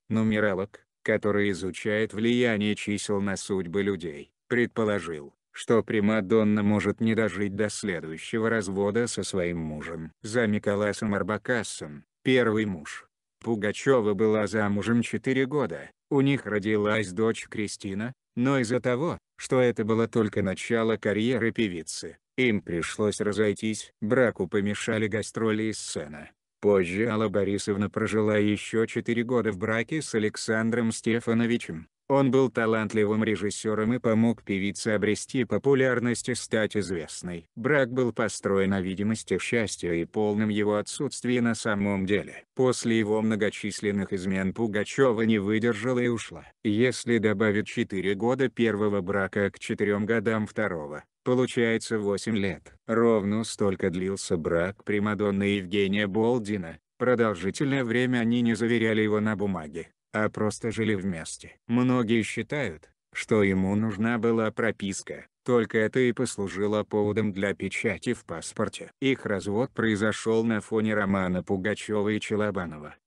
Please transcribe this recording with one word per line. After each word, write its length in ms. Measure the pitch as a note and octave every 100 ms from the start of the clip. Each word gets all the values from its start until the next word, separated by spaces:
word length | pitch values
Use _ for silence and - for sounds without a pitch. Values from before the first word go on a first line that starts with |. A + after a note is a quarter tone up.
| -
Нумеролог, 760 | A2 A2 G#2+ G#2 F#2 G2+ - _ _
который 480 | - G#2+ G#2+ G2+ G2+
изучает 640 | F2 F#2 E2 A2 G#2+ A2
влияние 640 | G2+ A2+ A#2+ A#2+ G#2+ G#2 G2+
чисел 440 | - G#2 - G2+
на 160 | G2 F#2+
судьбы 460 | - F#2+ F2 G2+
людей, 480 | G2+ F#2+ E2 D2 C#2+ _ -
предположил, 880 | A#2+ A2+ - G#2+ G2+ E2+ D#2 C#2+ _ _
что 320 | - - A#2
примадонна 800 | G#2 A2 G#2 A2 F#2+ A2+ G#2 G#2+
может 380 | G#2 G#2 F#2+ G2+
не 160 | A2+ A2
дожить 400 | G#2+ F#2+ G2+ G2
до 120 | G#2
следующего 800 | - G#2 E2+ D#2+ D#2+ - A2+ A2+
развода 600 | A2+ G2 G2 G2+ G#2+ A#2+
со 160 | -
своим 340 | F#2+ G2 F2 E2+
мужем. 540 | D#2+ D2+ D2 E2+ E2 _
За 240 | A2 A#2+ A2
Миколасом 680 | G#2 G#2+ G2+ G#2 G2+ A2
Арбакасом, 920 | G2+ F#2+ G#2+ - A#2+ G2 - D#2+ D2 - _
первый 440 | - B2+ A2+ G#2+ G#2+
муж. 420 | F2 - - - _ _ _
Пугачёва 720 | A2+ A2+ G#2 - C#3 B2+ G#2
была 320 | G2 A2 G#2+ G2+
замужем 560 | A2 G#2 G2+ G2 A#2
четыре 420 | A2 G#2 C3+ C3
года, 460 | C3+ D3 A#2 C#3+ - _ -
у 120 | C#3+
них 260 | C#3 C3+ G2+
родилась 640 | G#2+ G2+ G#2+ G#2 G#2+ F#2+
дочь 380 | F2+ A2 G#2 -
Кристина, 640 | G#2+ G2+ - G2+ G2 A#2+ - _ -
но 240 | C3 C#3
из-за 200 | A2+ B2
того, 380 | B2 B2 E3 G2 _ -
что 240 | - C3
это 240 | B2 A#2
было 220 | G#2+ A2 A2+
только 340 | A#2+ G#2+ G#2
начало 540 | F#2+ F#2 - A#2 A2+ G#2+
карьеры 540 | G#2+ G2+ A#2 B2 A2+
певицы, 680 | - A2 F2 D#2 - E2+ - _ -
им 240 | B2+ G#2
пришлось 580 | - E2+ - - G#2+ -
разойтись. 720 | G#2 G2 G#2+ G2+ A2 G#2+ - -
Браку 460 | G#2+ B2 A#2 - F2+
помешали 640 | G#2+ G2+ G#2 - A2 A2
гастроли 560 | G#2+ - A2 A2 G#2+
и 80 | A2
сцена. 580 | G#2 - F#2+ D2+ D2+ - _ _ _
Позже 480 | G#2 G2 E2+ F#2+ A#2
Алла 200 | G#2+ A2
Борисовна 600 | G2+ G2 G2 - G2+ G2+
прожила 480 | - G#2+ G#2+ G#2+ G#2
ещё 480 | G#2 G#2 - A2+ A2+
четыре 380 | A#2 - A#2
года 260 | A#2 B2 A2
в 80 | F#2
браке 420 | G#2+ A2+ A2+ D#3
с 140 | -
Александром 800 | A2+ G#2+ - - A2 A2+ A#2+ A2+
Стефановичем. 960 | - A#2 A#2 A#2 A2+ A#2 A#2+ - E2 D#2+ _ -
Он 220 | C3+ C3+
был 200 | C3 C3
талантливым 760 | B2 A2+ A2 G#2+ A2 G#2 G#2+
режиссёром 720 | A2 G2 G2+ - A2 G#2+ G#2+
и 40 | B2
помог 440 | A#2 A2 A#2 A2
певице 460 | - G2 G2+ F#2 A2+
обрести 560 | G#2 G#2 G2+ - C3+
популярность 840 | A2+ G#2 C#3 C3+ C3 A#2+ A#2+ A2+ -
и 60 |
стать 420 | A#2+ - A2+ G#2 G#2+
известной. 680 | F2+ F2 D#2 - F2+ F2 - -
Брак 340 | B2+ D3 B2
был 220 | B2+ B2
построен 580 | A2 G#2+ - G2+ G2 F#2+
на 120 | G2
видимости 560 | F#2 F#2+ G2+ A2 - F2+
счастья 540 | - A#2 A2 - E2+
и 120 | E2+
полном 460 | E2+ G#2+ G#2+ G#2 G#2+
его 260 | G#2 G#2 G#2
отсутствии 600 | G2+ - C#3 - B2 B2
на 160 | A#2+
самом 500 | A2+ A#2 G#2 G2+ G2
деле. 400 | F#2 G2+ D#2 - -
После 440 | - B2+ A#2 A2+ A2+
его 240 | G#2 A2
многочисленных 920 | A2 G#2+ G#2 - G#2+ - G#2 G2+ F#2+
измен 400 | G2 F#2 F#2+ F#2+
Пугачёва 680 | G2+ A2+ G#2 G2 - C3+ A2
не 160 | A2 A2
выдержала 600 | G2 G#2+ A#2+ G#2 A#2+ B2
и 80 | B2
ушла. 360 | A2 - E2 - _
Если 520 | A2 G#2+ B2+ A#2+ A#2+ A#2
добавить 520 | G#2+ G2+ A2 G2+ G2
четыре 460 | - G#2+ G2 F2+
года 360 | G2+ A2+ C3 B2+
первого 500 | - A2+ G#2 G#2+ G2+
брака 500 | F2+ G2 F#2+ G#2 G2
к 80 | -
четырём 460 | - G#2+ G#2 G2+
годам 420 | G#2 A#2 G#2 A2 G#2
второго, 580 | - G#2 E2+ D2 D2 - _
получается 760 | - B2+ B2 B2 A#2 A2+ - A2+
восемь 380 | G2+ G2 A2+ G#2+
лет. 380 | G2 D#2 - - -
Ровно 560 | A2+ A#2 A2 G2+ G#2+
столько 440 | A2+ - G2+ F#2+ G2
длился 480 | F2 F#2+ G2 - F2+
брак 480 | D#2+ E2+ F2+ G2+
примадонны 600 | - G#2 G#2 G#2 G#2 G2
Евгения 640 | G2+ G2+ F2+ G2+ G2 G#2 G#2
Болдина. 720 | G#2+ A2+ B2 G2+ G#2 E2 - _ -
Продолжительное 840 | B2 A#2+ A2+ F2 F#2+ - C#3 C#3
время 340 | A#2+ A#2+ B2+ B2
они 240 | A#2 A#2+
не 120 | A#2+
заверяли 460 | G#2 A2+ A#2 A2+ G#2+
его 200 | G#2+ G#2
на 140 | G#2+
бумаге, 540 | G#2 G2+ F2+ D#2 D#2+ - _ _
а 160 | G#2+ G#2
просто 420 | - G#2+ - A#2
жили 240 | G#2 G#2+
вместе. 640 | G2 G2 E2 D#2+ - - - -
Многие 540 | A#2+ B2+ B2+ G#2+ A#2
считают, 680 | G2+ - A2 D3 A2+ D#2 - _ _
что 280 | - - A2
ему 320 | G2 F#2 F#2+ G#2
нужна 420 | A2 G2+ A2+ A#2+
была 320 | A#2 A2+ A2
прописка, 760 | G#2+ A2+ - G2 F#2 - D2+ - _
только 360 | - A#2+ G#2+ A2+
это 220 | G#2+ C3
и 120 | B2
послужило 720 | A2+ B2 - G2 F2 G#2 G#2+
поводом 480 | G2+ G#2+ G#2 G#2 G#2+
для 220 | F#2+ G2+
печати 580 | F#2 F#2+ - A#2 F2+ B2
в 140 | A#2 -
паспорте. 640 | E2 - - G2+ - F#2 -
Их 240 | C3+ B2+
развод 480 | A2 G2 F#2+ G2+ C3+
произошёл 720 | - A2+ G2+ A2 G2+ A2+ A2+
на 160 | A2+ G#2+
фоне 340 | - A2 A2
романа 480 | G#2+ G2 G2 F#2 F2+
Пугачёва 680 | E2+ G2 G2+ G2+ - G#2+ G2+
и 100 | G#2+
Челобанова. 720 | - G#2 G#2+ F#2+ F2 D#2 D2 -